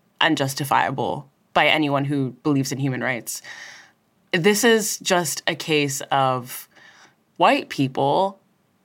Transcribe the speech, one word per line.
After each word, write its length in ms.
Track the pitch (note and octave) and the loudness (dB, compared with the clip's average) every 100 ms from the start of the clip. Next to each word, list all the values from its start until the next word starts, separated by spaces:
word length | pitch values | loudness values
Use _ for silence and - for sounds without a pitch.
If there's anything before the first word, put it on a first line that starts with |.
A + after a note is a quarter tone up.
| _ _ | _ _
unjustifiable 1080 | D#3+ D3+ C3+ - C#3 A#2+ F#2+ C3+ G2+ C#3+ - _ _ | 0 2 -2 -4 -2 0 0 -2 -4 -6 -10 _ _
by 140 | F3+ D3+ | 2 4
anyone 380 | D#3 D3 C#3 | 2 2 0
who 260 | C#3 C#3+ C3 - | -2 -2 -4 -4
believes 260 | D#3 C#3 C3+ | 0 0 0
in 80 | C3 | -2
human 220 | C#3 B2 | -4 -2
rights. 420 | A#2+ A#2+ - - - - - - - _ _ _ _ | -4 -6 -8 -12 -14 -18 -18 -20 -20 _ _ _ _
This 300 | F3+ F#3 G#3 | 0 2 4
is 380 | A#3+ A3 G3+ - | 4 4 2 -6
just 420 | - F3+ D#3+ - - | 0 0 0 -4 -4
a 80 | E3 | -6
case 440 | - D3+ C#3+ C#3 - | 0 0 0 -4 -2
of 560 | C#3 C3 B2+ B2 - - _ - - - _ _ - | 0 2 0 -6 -14 -18 _ -20 -20 -20 _ _ 2
white 320 | F#3 C4+ - | 4 4 0
people 680 | - C3+ C#3 C#3 D#3 G3 G3 _ _ _ _ | -2 -2 0 0 2 0 -4 _ _ _ _